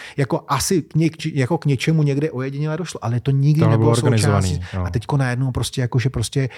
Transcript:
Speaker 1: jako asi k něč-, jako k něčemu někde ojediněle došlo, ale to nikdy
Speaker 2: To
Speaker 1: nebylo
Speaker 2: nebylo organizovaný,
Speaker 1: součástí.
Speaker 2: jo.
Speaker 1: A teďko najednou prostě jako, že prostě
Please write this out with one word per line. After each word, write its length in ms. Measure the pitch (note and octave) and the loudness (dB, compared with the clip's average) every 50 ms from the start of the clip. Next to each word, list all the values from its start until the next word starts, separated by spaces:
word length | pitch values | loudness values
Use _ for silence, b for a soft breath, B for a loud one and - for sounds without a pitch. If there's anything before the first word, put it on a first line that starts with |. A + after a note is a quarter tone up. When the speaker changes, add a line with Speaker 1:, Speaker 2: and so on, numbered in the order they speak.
| B B B | B B B
Speaker 1:
jako 280 | - C#3 - E3 D#3 - - | -4 -2 0 -2 -4 -2 -2
asi 340 | C#3 C3 - - G3 E3+ - | -4 -2 0 0 0 -2 -2
k 120 | - - | -2 -2
něč-, 360 | D3+ E3 D#3+ D#3+ - - D#3+ D#3 | 0 0 0 -2 -4 -8 -6 -2
jako 240 | D3 B2+ A#2+ F3 D#3+ | -2 0 0 0 -2
k 60 | - | 0
něčemu 360 | D3+ C#3 B2 - - D#3+ D#3+ D3 | 0 0 0 0 0 2 2 2
někde 280 | C#3+ C3+ C#3 D3 D#3 | 2 0 0 -2 -4
ojediněle 460 | - B2 C3 C3+ C#3 C#3+ D3+ D#3 D#3 | -4 -6 -8 -6 -6 -6 -4 -4 -4
došlo, 280 | D#3+ F3+ D#3 - - - | -6 -8 -8 -10 -6 -4
ale 160 | A2+ A#2 B2 | -2 -2 -2
to 100 | - - | 0 0
nikdy 300 | C3+ C#3 C#3 D3 D3+ D3 | 0 2 4 4 4 4
Speaker 2:
To 60 | E3+ A2 | 4 4
Speaker 1:
nebylo 200 | A2+ A2 A2+ A#2 | 4 6 6 4
Speaker 2:
nebylo 0 | |
organizovaný, 640 | A#2 A#2 A#2 A#2+ A#2 A2 G2+ G2+ G2+ G2 F#2+ F#2 F#2 | 4 4 4 4 2 4 4 4 4 4 2 2 0
Speaker 1:
součástí. 220 | F2 F2+ - - | -2 -4 -6 -6
Speaker 2:
jo. 80 | F#2+ F2+ | -4 -4
Speaker 1:
A 60 | F2+ | -2
teďko 260 | F2 A#2 - - D3+ | -4 -4 -4 -2 -2
najednou 360 | C#3 C3+ B2 B2 B2 C3+ C3 A#2+ | 0 0 0 0 -2 -2 -2 -2
prostě 280 | C3+ A#2+ - - - | -4 -4 -4 -4 -4
jako, 180 | B2+ A#2+ - C3 | -4 -2 0 0
že 120 | A2 C3 | 0 0
prostě 380 | - B2 A2 - - C#3+ C3+ B2 B | -2 -2 -6 -4 -2 -2 -2 -2 B